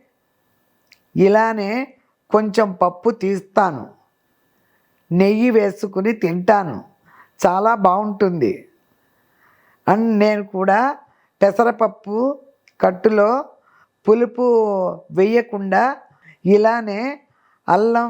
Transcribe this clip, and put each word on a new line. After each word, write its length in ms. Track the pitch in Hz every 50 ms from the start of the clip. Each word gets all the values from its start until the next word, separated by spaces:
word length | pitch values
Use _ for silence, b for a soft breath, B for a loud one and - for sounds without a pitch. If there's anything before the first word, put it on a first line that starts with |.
| _ _ _ _ _ _ _ _ _ _ _ _ _ _ _ _ _ _ _ _ _ _ - 151 185
ఇలానే 440 | 196 208 220 226 226 220 214 202 196 220 254 269 - _ _ _ _ _ _ _ _ -
కొంచెం 340 | 214 214 214 196 226 220 202 185 180
పప్పు 280 | 180 175 175 - - 226 226 226
తీస్తాను, 640 | 190 190 196 190 190 _ - 226 202 180 147 120 110 - - _ _ _ _ _ _ _ _ _ _ _ _ _ _ _ _ _ _ _ _ _ _ - 165 180
నెయ్యి 300 | 190 196 214 214 240 254 220
వేసుకుని 540 | 220 202 202 185 - - 190 190 185 196 226 233 220 -
తింటాను, 540 | 170 165 180 180 - 214 202 190 156 113 95 - _ _ _ b b b b b b b - -
చాలా 280 | 180 180 190 208 226 233 214 190
బాగుంటుంది. 640 | 180 180 202 214 214 202 196 214 185 175 160 127 101 90 - - _ _ _ _ _ _ _ _ _ _ _ _ _ _ _ _ _ _ _ _ _ _ _ _ -
And 140 | 190 214 226 226 220 202 208
నేను 200 | 214 214 208 202 202 -
కూడా 240 | 185 190 190 190 214 247 277 294 - _ _ _ _ _ _ _ -
పెసరపప్పు 760 | 196 202 196 220 240 233 226 220 226 208 202 - - 202 208 226 247 277 285 277 - _ _ _ _ _ _ - -
కట్టులో 460 | 190 185 180 - 220 214 208 202 214 240 269 302 - _ b b b b b b b _ _ -
పులుపు 400 | 202 220 233 233 220 233 240 247 247 233 226 220 208 202 190 185 175 170 165 - - 156
వేయకుండా 640 | 170 190 214 226 240 226 240 214 202 196 196 190 196 233 262 285 - - b b b b b b b - 180 202
ఇలానే 460 | 208 214 220 233 240 220 214 196 208 240 269 285 294 _ _ _ _ _ _ _ _ _ - 175
అల్లం 320 | 190 214 233 233 233 233